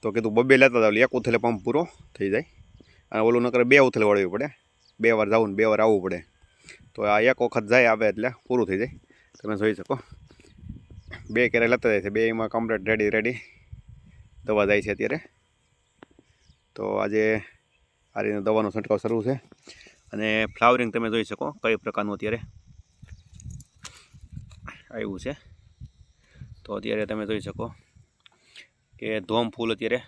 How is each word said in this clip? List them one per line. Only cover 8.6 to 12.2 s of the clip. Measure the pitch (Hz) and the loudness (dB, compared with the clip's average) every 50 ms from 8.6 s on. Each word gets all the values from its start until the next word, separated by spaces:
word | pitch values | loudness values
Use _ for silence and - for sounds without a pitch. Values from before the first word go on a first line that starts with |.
| 110 92 | 0 0
થઈ | 95 95 | 0 -2
જાય. | 113 143 - - _ _ _ _ _ _ _ | -2 -6 -8 -18 _ _ _ _ _ _ _
તમે | - - 101 107 98 | -16 -8 -8 -4 0
જોઈ | 104 110 104 | 0 0 0
શકો, | 90 95 _ 139 131 - _ - - - - - _ - - _ - - - - - - _ - - - - - - - - 104 | -2 -6 _ -8 -8 -8 _ -20 -20 -20 -20 -20 _ -20 -20 _ -20 -18 -18 -18 -18 -18 _ -20 -20 -20 -18 -20 -18 -14 -6 0
બે | 117 123 117 | 0 0 2
કેરે | - 117 117 117 | 2 2 2 2
લેતા | 123 117 - 120 | 2 2 2 2
જાય | 107 101 90 | 0 2 0
છે, | 101 101 | -2 -2
બેયમાં | 110 | 0